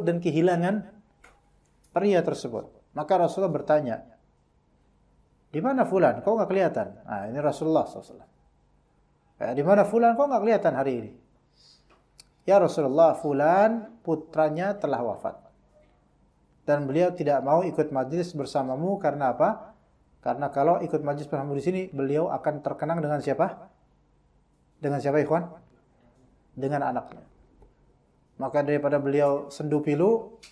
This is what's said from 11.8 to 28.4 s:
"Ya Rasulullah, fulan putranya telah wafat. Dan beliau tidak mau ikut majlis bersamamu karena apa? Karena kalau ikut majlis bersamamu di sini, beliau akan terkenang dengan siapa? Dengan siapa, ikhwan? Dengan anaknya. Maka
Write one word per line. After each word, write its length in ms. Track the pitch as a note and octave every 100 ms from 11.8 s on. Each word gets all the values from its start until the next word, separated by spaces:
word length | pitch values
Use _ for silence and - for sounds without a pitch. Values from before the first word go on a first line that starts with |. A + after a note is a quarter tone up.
| _ _ _ _ _ _ -
"Ya 160 | G3
Rasulullah, 560 | E3+ - C#3 D3 D#3+ -
fulan 800 | D3+ C#3 D3+ F#3 A3 A#3 - - E3+
putranya 720 | D#3 - D#3 D#3 D#3 G3 G3+
telah 240 | D3 B2
wafat. 400 | A#2+ F#2 - - - _ _ _ _ _ _ _ _ _ _ _
Dan 240 | - D3 C#3
beliau 240 | D3 F3+
tidak 320 | F3 D3 C3+
mau 240 | C3 D#3+ F#3
ikut 240 | - D3+
majlis 480 | C3+ B2+ E3+ F3 D3+
bersamamu 640 | C3 C#3+ C3 C3 F3+ G3
karena 320 | D3 C#3 C3
apa? 400 | A#2+ F3 A3 - - _ _ _ _
Karena 320 | - B2 C#3+
kalau 240 | C#3+ D3 F3 D#3+
ikut 160 | D3+
majlis 240 | C#3+ D3 D3
bersamamu 320 | D3 C#3+ C#3
di 60 | F3
sini, 160 | F#3 F#3
beliau 400 | C#3 C3+ D3 F3+
akan 320 | C3+ D#3 C#3+
terkenang 400 | C#3+ D3 D3 E3+
dengan 160 | D3+ D3
siapa? 560 | C#3 C3+ F#3 - - _ _ _ _ _ _ _ _ _ _ _
Dengan 240 | C#3+ C#3
siapa, 160 | C#3 D3
ikhwan? 320 | - D#3+ F3 - _ _ _ _ _ _ _ _ _
Dengan 320 | B2+ C3+ C#3+ C3+
anaknya. 400 | B2 - - - _ _ _ - _ _ _ _ _ _
Maka 240 | -